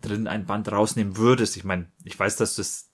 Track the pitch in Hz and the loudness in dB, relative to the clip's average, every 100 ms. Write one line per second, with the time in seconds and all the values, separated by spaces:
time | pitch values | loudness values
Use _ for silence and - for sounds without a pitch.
0 | 110 104 110 101 90 101 107 104 110 - | -6 -4 -4 -4 -4 -4 -2 2 2 2
1 | 101 98 113 127 110 98 95 90 87 _ | -2 4 6 6 4 -2 -4 -4 -6 _
2 | - - 101 - 107 - 95 - - | -14 -2 -2 0 -2 -2 -6 -8 -14